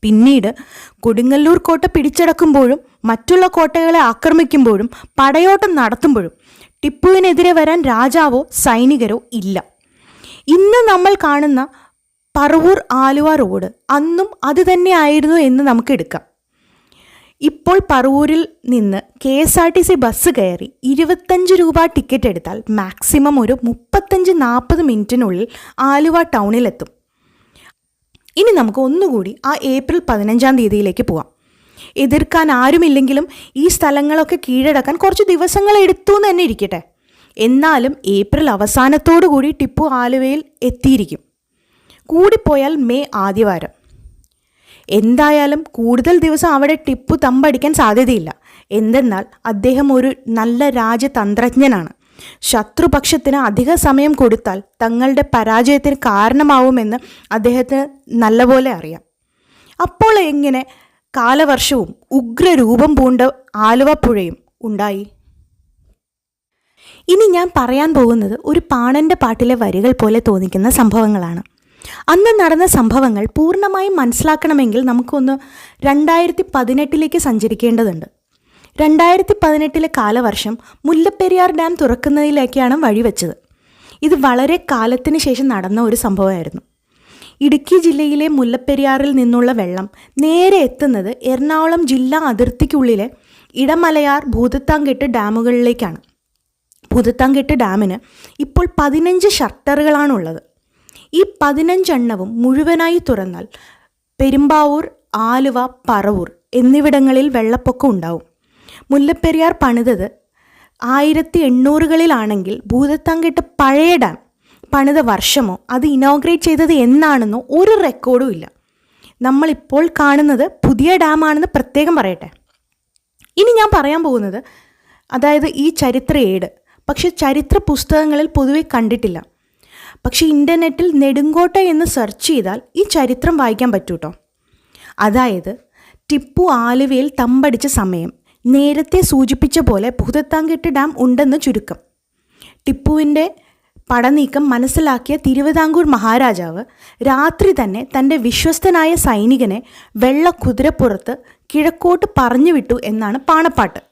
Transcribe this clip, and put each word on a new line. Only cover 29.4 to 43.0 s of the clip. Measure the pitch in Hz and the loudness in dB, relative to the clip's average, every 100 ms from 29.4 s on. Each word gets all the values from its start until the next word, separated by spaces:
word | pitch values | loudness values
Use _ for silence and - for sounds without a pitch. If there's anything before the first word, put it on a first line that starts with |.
ആ | 269 294 269 | -6 -4 -2
ഏപ്രിൽ | 262 269 339 | -4 -2 -4
പതിനഞ്ചാം | 339 220 208 233 269 | -2 -4 0 2 2
തീയതിയിലേക്ക് | 262 220 208 202 180 | 2 2 0 -2 -4
പോവാം. | 160 160 - _ _ _ _ - - - | -4 -6 -8 _ _ _ _ -20 -14 -4
എതിർക്കാൻ | 269 294 320 339 320 | 0 0 0 0 0
ആരുമില്ലെങ്കിലും | 254 254 320 330 277 269 277 330 - - | 2 2 4 4 2 2 0 -4 -12 -14
ഈ | 262 330 | -2 0
സ്ഥലങ്ങളൊക്കെ | - 302 285 294 311 311 349 | 0 0 0 0 0 0 -4
കീഴടക്കാൻ | - 254 269 277 262 339 | -2 -2 0 0 -2 0
കുറച്ച് | 392 381 392 | 0 2 0
ദിവസങ്ങൾ | 349 349 - 403 415 | 2 0 0 2 4
എടുത്തു | 381 370 - | 4 2 2
എന്ന് | 415 415 | 2 2
തന്നെ | 349 | 0
ഇരിക്കട്ടെ, | 349 220 202 175 - _ _ _ _ - | 0 -2 -6 -6 -12 _ _ _ _ -4
എന്നാലും | 220 262 311 294 247 285 - | 0 2 2 2 0 -4 -2
ഏപ്രിൽ | 196 202 285 311 | -2 0 0 0
അവസാനത്തോടു | 202 208 - 262 302 320 330 359 | 0 -2 2 2 2 4 4 4
കൂടി | 285 277 | 2 -2
ടിപ്പു | 311 269 - 302 | -4 -6 -2 -2
ആലുവയിൽ | 254 247 262 262 294 302 _ | -2 -2 -2 -2 -4 -8 _
എത്തിയിരിക്കും. | 247 247 269 262 190 151 _ _ _ _ _ _ _ _ _ | -6 -2 0 0 0 -10 _ _ _ _ _ _ _ _ _
കൂടിപ്പോയാൽ | 320 392 440 370 285 269 311 | 2 4 2 0 0 0 -2
മെയ് | 240 254 | -2 -2